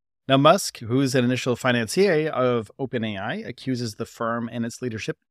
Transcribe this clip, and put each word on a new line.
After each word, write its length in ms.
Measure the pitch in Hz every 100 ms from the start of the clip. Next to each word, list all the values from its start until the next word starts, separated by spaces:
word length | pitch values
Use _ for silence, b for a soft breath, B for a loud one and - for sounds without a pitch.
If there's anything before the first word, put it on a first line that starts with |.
| _ _ -
Now, 80 | 135
Musk, 440 | 147 190 - -
who's 340 | 110 127 139
an 100 | 127
initial 320 | 123 127 - 120
financier 720 | 127 120 113 - 202 156 156
of 420 | 123 127 120 104 -
Open 240 | 135 123
A 120 | 110 101
I, 180 | 104 185
accuses 580 | 220 - - 123 120
the 100 | 104
firm 460 | 113 - 117 117 117
and 140 | 117 117
its 160 | -
leadership 340 | 127 110 - - _